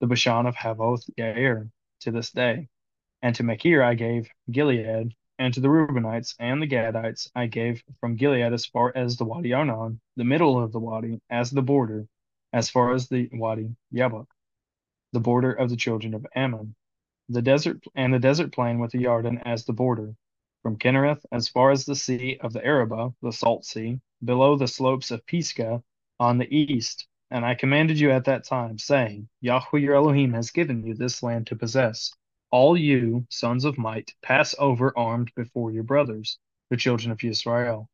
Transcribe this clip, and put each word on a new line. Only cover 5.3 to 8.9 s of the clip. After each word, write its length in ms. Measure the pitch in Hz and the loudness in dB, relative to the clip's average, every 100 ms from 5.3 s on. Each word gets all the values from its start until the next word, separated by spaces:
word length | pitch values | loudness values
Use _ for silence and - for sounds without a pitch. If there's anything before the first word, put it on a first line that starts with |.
| - | -4
and 160 | 127 | -2
to 60 | 123 | 2
the 80 | 135 | 4
Reubenites 680 | 160 151 131 110 117 120 - | 4 4 0 -2 -4 -6 -8
and 220 | 120 139 | -4 -2
the 80 | 156 | 0
Gadites 640 | 127 113 113 113 104 - | 0 0 -2 -4 -8 -10
I 120 | 123 120 | -4 -4
gave 360 | 117 117 117 - 127 | -2 -4 -4 -10 -8
from 180 | 117 113 | -4 0
Gilead 360 | 143 131 117 | 2 4 2
as 140 | 117 - | 0 -4
far 260 | 120 123 | 0 0